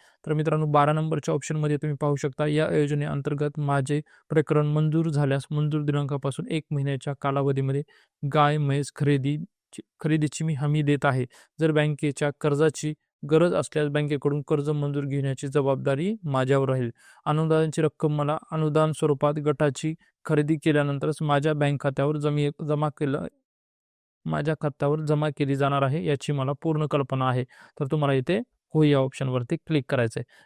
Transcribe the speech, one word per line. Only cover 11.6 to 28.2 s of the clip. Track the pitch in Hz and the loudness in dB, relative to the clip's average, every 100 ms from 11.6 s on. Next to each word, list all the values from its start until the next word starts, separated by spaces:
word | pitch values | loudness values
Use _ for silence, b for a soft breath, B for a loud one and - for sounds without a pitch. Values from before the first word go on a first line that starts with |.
| 160 | 2
बँकेच्या | 151 151 147 151 139 147 139 | 2 2 0 -2 -2 -2 -2
कर्जाची | 151 143 156 - 151 151 _ _ 147 | 0 2 2 0 -4 -8 _ _ 0
गरज | 156 175 | 2 4
असल्यास | 170 147 156 151 | 2 -2 -2 -2
बँकेकडून | 147 147 143 143 143 | 0 -2 -2 -2 -2
कर्ज | 143 151 143 | -2 -2 0
मंजूर | 151 143 143 | -2 -2 -4
घेण्याची | 143 139 139 135 143 | -4 -2 -2 -4 -4
जबाबदारी | 143 139 135 131 139 175 220 | 0 0 0 0 -2 -2 -4
माझ्यावर | 165 131 131 139 135 | -2 0 2 2 2
राहील. | 131 120 b b b - | 0 -2 b b b -2
अनुदानाची | 151 160 156 160 151 | 0 2 2 2 0
रक्कम | 156 - 160 151 | -2 0 -2 0
मला | 147 156 - | -2 -4 -4
अनुदान | 160 156 151 156 | -2 0 2 2
स्वरूपात | 151 156 139 147 | 2 0 2 0
गटाची | 151 147 151 151 135 156 160 b _ - | 0 0 2 0 0 -4 -8 b _ -2
खरेदी | 156 147 156 | 0 2 2
केल्यानंतरच | 160 147 143 139 147 151 | 2 2 2 0 -2 -2
माझ्या | 151 143 151 | 0 2 2
बँक | 151 143 143 | 2 2 0
खात्यावर | 143 139 143 151 | -2 0 0 0
जमी-, | 147 147 147 - 156 | 0 0 0 -2 -2
जमा | 147 151 | -2 -2
केलं, | - 151 139 - - _ _ _ _ _ _ _ _ - | -2 -2 -2 -6 -12 _ _ _ _ _ _ _ _ -6
माझ्या | 156 151 156 | -2 -2 -2
खात्यावर | 147 135 143 151 | -4 -2 -2 0
जमा | 156 151 151 | 0 0 0
केली | 143 143 139 | -2 -2 0
जाणार | 139 139 | 0 2
आहे | 135 147 180 | 0 0 -2
याची | 139 - | -2 -2
मला | 143 131 143 | -2 -2 -2
पूर्ण | 165 151 151 | -2 -2 0
कल्पना | 147 135 131 131 | -2 -2 0 0
आहे. | 127 | 0
तर | 120 - - - 139 | -4 -10 -18 -8 -2
तुम्हाला | 156 143 | 0 2
इथे | 139 | 2